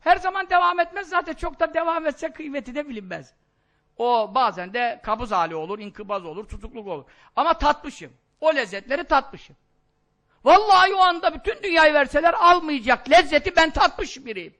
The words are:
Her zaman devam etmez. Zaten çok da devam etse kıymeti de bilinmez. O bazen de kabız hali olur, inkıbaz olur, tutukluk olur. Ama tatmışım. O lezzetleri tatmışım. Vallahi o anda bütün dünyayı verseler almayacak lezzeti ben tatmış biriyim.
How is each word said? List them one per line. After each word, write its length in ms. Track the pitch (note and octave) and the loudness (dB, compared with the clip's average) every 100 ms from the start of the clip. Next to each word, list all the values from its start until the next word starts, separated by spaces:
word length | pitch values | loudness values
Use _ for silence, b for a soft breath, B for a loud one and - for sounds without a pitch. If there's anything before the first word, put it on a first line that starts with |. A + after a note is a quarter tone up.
Her 160 | - F4+ | 2 2
zaman 340 | F#4+ F#4+ F#4 | 0 -6 0
devam 300 | F4+ F4 F4 | 2 2 0
etmez. 280 | E4+ F4+ F4+ | -4 -4 -4
Zaten 240 | F4 E4+ | -4 -4
çok 280 | D#4+ E4+ D#4 | -8 -8 -4
da 140 | E4 | -4
devam 320 | D#4+ E4 E4 D#4 | -2 -2 -2 -4
etse 260 | - D#4+ | -6 -10
kıymeti 420 | - D#4 C#4 B3 | -10 -10 -10 -10
de 140 | B3+ D4 | -10 -10
bilinmez. 460 | A3+ F#3+ E3+ C3 _ _ _ _ _ _ _ | -12 -12 -14 -14 _ _ _ _ _ _ _
O 380 | A#3+ A#3+ G#3 | 0 0 0
bazen 400 | G#3 A#3+ F3+ F3+ | 0 0 -2 -8
de 260 | A3 A#3+ A3 | -4 -4 -6
kabız 300 | - A3 A#3+ | -6 -6 -4
hali 220 | G3+ E3 | -2 -2
olur, 240 | D#3+ D#3+ G#3 | -4 -8 -10
inkıbaz 460 | G#3 - G#3 G3+ | -12 -16 -10 -8
olur, 240 | F3 D#3+ G#3+ | -8 -14 -14
tutukluk 380 | - A3 A#3+ G3+ | -16 -16 -16 -12
olur. 180 | D#3+ - b b - | -12 -14 b b -2
Ama 220 | D4+ E4 | 0 2
tatmışım. 540 | D4 D4 D4 - D3 A#2+ _ _ | 0 0 -4 -16 -20 _ _ _
O 140 | D#4 | 0
lezzetleri 500 | D4+ A3 G3 G3 C#4+ | 0 -2 -8 -6 -6
tatmışım. 520 | E4+ C#4+ - - - _ _ _ _ _ _ _ _ _ B3 | 0 0 0 -18 -20 _ _ _ _ _ _ _ _ _ 6
Vallahi 480 | F4+ G#4+ F#4+ F#4+ | 6 6 4 4
o 40 | F#4+ | 4
anda 360 | F#4 E4+ E4 | 2 2 -2
bütün 280 | D#4+ - C#5+ | -2 -8 -6
dünyayı 320 | G#4 E4 D#4 | -2 4 4
verseler 400 | D4 C#4 C#4+ E4 | 4 2 2 2
almayacak 760 | E4+ E4+ F4+ D#4+ C#4+ A3 A#3+ - | 4 4 4 2 -6 -2 -2 4
lezzeti 460 | D#4+ F4+ D4+ D4+ - | 4 4 0 0 0
ben 140 | D#4+ | 0
tatmış 560 | - F4+ - G4 - C4 | 2 0 0 -10 -12 -14
biriyim. 280 | G#3 E3 _ | -12 -14 _